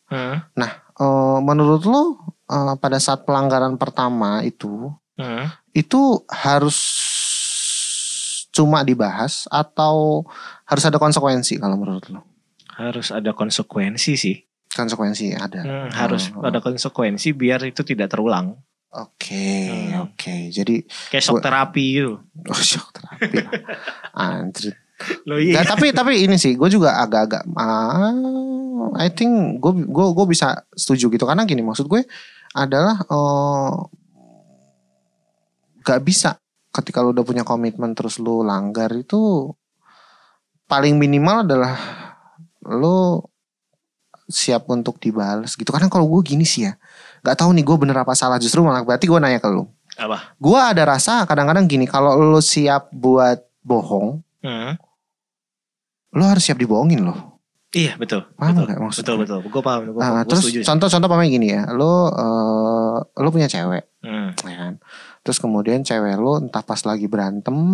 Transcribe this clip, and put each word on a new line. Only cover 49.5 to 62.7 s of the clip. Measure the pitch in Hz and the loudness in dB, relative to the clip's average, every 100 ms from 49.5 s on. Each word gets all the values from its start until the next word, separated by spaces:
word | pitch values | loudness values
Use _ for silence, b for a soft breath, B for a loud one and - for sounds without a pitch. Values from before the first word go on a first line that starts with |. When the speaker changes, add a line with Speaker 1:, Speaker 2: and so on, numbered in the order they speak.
| 98 98 _ _ | 0 -4 _ _
Speaker 1:
Apa? | - 110 104 - _ | -10 -8 -8 -10 _
Speaker 2:
Gue | 143 247 | 4 6
ada | 247 175 147 | 6 4 4
rasa | 135 202 233 | 2 2 0
kadang-kadang | 175 147 143 180 185 | 2 2 4 4 4
gini, | 135 | 4
kalau | 127 139 143 139 | 2 4 4 6
lu | 156 156 | 6 6
siap | 151 156 143 139 - | 4 2 2 2 -2
buat | 131 127 127 127 123 - _ | -2 4 6 4 2 -6 _
bohong, | 127 117 82 101 104 156 - _ | 0 0 2 -2 -2 -6 -12 _
Speaker 1:
Hmm. | 135 117 120 170 _ _ _ _ _ _ _ _ _ _ _ _ _ | -10 -8 -8 -10 _ _ _ _ _ _ _ _ _ _ _ _ _
Speaker 2:
lu | 147 | 2
harus | 190 196 | 4 4
siap | - 135 | 2 0
dibohongin | 120 107 156 143 | 2 2 4 2
loh. | 90 85 - _ _ _ _ | 0 -4 -14 _ _ _ _
Speaker 1:
Iya, | 170 151 - | -2 -2 -2
betul. | 117 101 - | -6 -6 -6
Speaker 2:
Paham | - 151 | -2 2
Speaker 1:
Betul. | 175 127 | 2 2
Speaker 2:
nggak | 98 | -2
maksudnya? | 110 - | -4 -6
Speaker 1:
Betul, | - 110 | -2 -2
betul. | 104 98 101 | -2 -4 -4
Gue | 135 | -4
paham, | 135 120 | -2 -2
gue | 110 | -4
Speaker 2:
Nah, | 110 | -2
Speaker 1:
paham. | 123 117 | 0 0
Gue | 113 | 2
Speaker 2:
terus | 175 | 2
Speaker 1:
setuju | 147 117 | 2 0
sih. | 110 | 0
Speaker 2:
contoh-contoh | 156 190 175 180 | 2 4 2 4
paling | 170 170 | 4 4
gini | 123 110 | 4 2
ya, | 101 107 | 0 -2
lu, | 120 156 180 170 | 0 2 4 2
eh, | - 113 113 110 110 110 | 0 -2 0 0 0 0